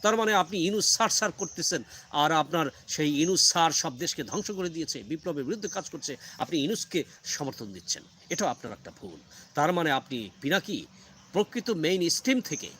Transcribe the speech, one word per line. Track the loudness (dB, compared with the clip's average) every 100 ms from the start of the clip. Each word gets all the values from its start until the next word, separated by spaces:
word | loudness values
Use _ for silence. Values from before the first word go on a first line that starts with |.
তার | 4 4
মানে | 4
আপনি | 4 4 2
ইউনূস | 0 2 2
স্যার | 4 2
স্যার | 2 0
করতেছেন, | -2 -8 -2 -2 -2 -6 -16 -6
আর | 2 4
আপনার | 4 2 0 0 -4 -8
সেই | 0 2 4
ইউনূস | 2 4
স্যার | 4 6 4
সব | 4 -2 -4
দেশকে | -6 -4
ধ্বংস | -4 -4 -4
করে | -4 -4
দিয়েছে, | -4 -6 -6
বিপ্লবের | -6 -6 -4 -4
বিরুদ্ধে | -4 -4 -4
কাজ | -6 -8
করছে, | -10 -8 -10 -14 -6
আপনি | -2 0
ইউনূসকে | 0 -2 -2 -4 -4 -10
সমর্থন | -8 -4 -4 -6 -12
দিচ্ছেন, | -12 -8 -8 -8 -20 -8
এটাও | -2 -2
আপনার | -2 -8
একটা | -12 -16 -16
ভুল। | -16 -16 -20 -20 -8
তার | 2 2
মানে | 4 2
আপনি | 0 0 -8 -8 -8
পিনাকি | 0 0 0 -8 -8 -18 -20 -20 -6
প্রকৃত | -2 -2 -2 -2
মেইন | 0 2 2 2
স্ট্রিম | 0 2 2
থেকে | 0 -8 -8